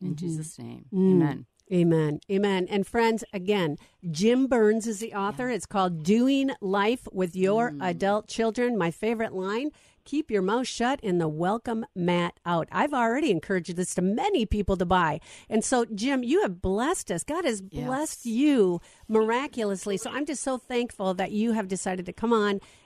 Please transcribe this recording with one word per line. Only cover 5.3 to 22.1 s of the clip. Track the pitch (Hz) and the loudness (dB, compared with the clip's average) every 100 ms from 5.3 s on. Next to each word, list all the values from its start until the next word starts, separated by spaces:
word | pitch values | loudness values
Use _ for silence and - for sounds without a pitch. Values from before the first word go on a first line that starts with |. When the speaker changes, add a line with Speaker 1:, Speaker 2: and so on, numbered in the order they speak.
| 240 247 | -2 -4
Speaker 1:
Yeah. | 214 | -4
Speaker 2:
It's | - | -4
called | 208 185 165 | 0 0 0
Doing | 156 220 262 277 269 - | 2 4 4 2 0 -2
Life | 190 196 202 - - | -2 0 0 0 -4
with | 196 185 185 | -4 -4 0
Your | 185 214 233 | 2 2 0
Speaker 1:
Mm. | 143 185 | -2 -4
Speaker 2:
Adult | 175 190 208 - | 0 0 0 -2
Children. | - 226 220 247 226 | -2 -2 0 0 0
My | 170 | -2
favorite | - 214 226 220 | -2 -2 -2 -4
line, | 185 190 220 294 - _ _ - | -4 -4 -4 -6 -8 _ _ -6
"Keep | 285 - | -6 -2
your | 208 | 0
mouth | 185 233 247 | 2 0 -2
shut | - 240 277 | -2 0 0
and | 208 175 | 0 0
the | 160 | 0
welcome | 151 175 226 254 226 226 | 0 -2 -2 -4 -6 -6
mat | 190 175 175 175 - 175 | -2 0 2 0 -4 -2
out." | 175 - | -2 -2
I've | 180 285 | 0 0
already | 277 226 240 311 | 2 0 2 2
encouraged | 170 - 190 170 170 | 0 0 -2 -2 -4
this | 180 - | -4 0
to | |
many | 185 214 403 370 220 | 0 0 0 0 0
people | 208 202 185 | 0 0 0
to | 180 | 2
buy. | 185 160 151 - - - | 2 2 -2 -8 -20 -4
And | 226 | -2
so, | - 254 | 2 0
Jim, | 233 208 247 269 | 0 -2 -2 0
you | 240 330 | 2 2
have | 285 180 | 0 -2
blessed | 185 196 262 370 - | -2 0 0 -2 -4
us. | 175 | -6
God | - 320 | -4 -4
has | 339 214 190 | -2 -4 -6
Speaker 1:
Yes. | 143 190 | -8 -4
Speaker 2:
blessed | 262 311 - | -4 -4 -6
you | 233 220 294 269 190 170 - - - | -4 2 4 6 4 2 -6 -18 0
miraculously. | 220 220 240 285 - 208 196 208 190 | 2 2 0 -2 -4 -4 -4 -4 -6
So | - | -4
I'm | 240 | -6
just | 294 277 | -6 -6
so | - 254 | -4 -6
thankful | - 240 240 - 190 | -4 -4 -4 -2 -2
that | 185 190 | -2 -2
you | 208 226 | 0 0
have | 220 190 | 0 -2
decided | 190 196 185 | -4 -4 -6
to | 180 | -6